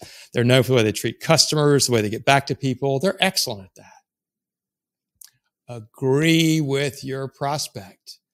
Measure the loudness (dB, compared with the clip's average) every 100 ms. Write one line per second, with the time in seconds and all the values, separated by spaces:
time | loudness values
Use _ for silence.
0 | -18 -20 -8 0 4 4 4 2 2 0
1 | -6 -6 0 2 2 2 4 4 2 0
2 | 0 -2 2 2 2 -6 -4 -4 -2 -2
3 | -2 0 -2 -2 -6 -8 -16 _ -20 _
4 | _ _ _ _ _ _ _ _ _ _
5 | _ _ -20 _ _ _ -18 -18 -18 -6
6 | -2 2 2 2 2 0 -2 -2 -4 -6
7 | -10 -10 -10 -8 -6 -6 -8 -14 -20 _
8 | -20 -20 _